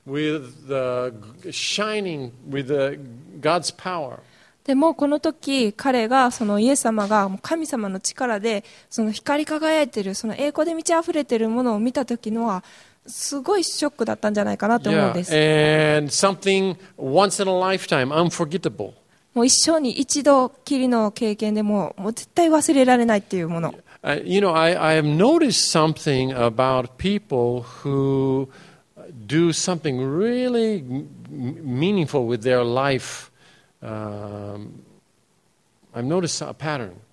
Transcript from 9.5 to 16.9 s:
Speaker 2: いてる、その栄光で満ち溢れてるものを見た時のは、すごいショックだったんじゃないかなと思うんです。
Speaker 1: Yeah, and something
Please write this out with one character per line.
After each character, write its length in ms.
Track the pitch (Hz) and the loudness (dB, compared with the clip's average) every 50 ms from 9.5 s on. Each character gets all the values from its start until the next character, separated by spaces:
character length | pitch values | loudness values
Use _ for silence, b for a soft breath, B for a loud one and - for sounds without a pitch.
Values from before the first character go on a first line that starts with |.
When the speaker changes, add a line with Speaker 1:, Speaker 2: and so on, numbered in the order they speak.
| 311 302 311 311 311 311 294 | -4 -2 0 0 2 2 0
Speaker 2:
い 60 | 240 | 0
て 140 | - 226 196 | -2 -6 -6
る、 140 | 196 190 | -6 -6
そ 100 | - - | -6 -6
の 80 | 220 202 | -8 -6
栄 120 | - 277 | -4 -4
光 200 | - - - 311 | -4 0 0 -2
で 80 | 330 330 | -2 -2
満 80 | 320 311 | -4 -2
ち 160 | - 339 330 | 0 0 0
溢 140 | 330 339 330 | 0 0 -2
れ 120 | 311 277 | -2 -2
て 140 | - 247 220 | 0 0 0
る 100 | 226 220 | 0 0
も 140 | 220 240 254 | 0 0 0
の 120 | 247 220 | 0 0
を 40 | 208 | 0
見 140 | 220 254 247 | -2 -2 -2
た 120 | 302 254 | -2 -4
時 280 | - 240 233 - 220 220 | -4 -4 -6 -4 -4 -4
の 160 | 233 233 233 | -2 -2 -2
は、 160 | 196 180 B B B B B B B B B | -2 -4 B B B B B B B B B
す 320 | - - - - - 285 285 | -16 -12 -8 -8 -6 -6 -6
ご 180 | 254 359 415 | -2 0 0
い 60 | 403 330 | 0 0
シ 240 | - - - 311 | -2 -2 -2 -2
ョ 40 | 294 | -4
ッ 20 | - | -2
ク 120 | - 240 | -2 -4
だ 100 | 220 214 | -4 -2
っ 20 | |
た 120 | - - 214 | -2 -2 -2
ん 60 | 208 | 0
じ 60 | 208 | 0
ゃ 40 | 202 | 0
な 80 | 208 202 | -2 -2
い 60 | 196 | -2
か 80 | 208 | 0
な 140 | 208 233 240 | 2 2 2
と 100 | 233 - | 2 2
思 160 | 165 156 143 | 2 4 4
う 40 | 123 | 2
ん 20 | 113 | 2
で 100 | 175 180 | -2 -2
す。 100 | - 160 | 0 2
Speaker 1:
Yeah, 640 | 151 151 156 156 151 151 151 156 156 156 151 151 151 | 4 4 6 6 6 6 6 6 4 4 4 4 2
and 120 | 147 143 | 0 0
something 640 | - - - 196 196 156 - 196 196 190 190 190 175 - B B | -2 2 2 2 2 2 0 2 2 4 2 0 -2 -4 B B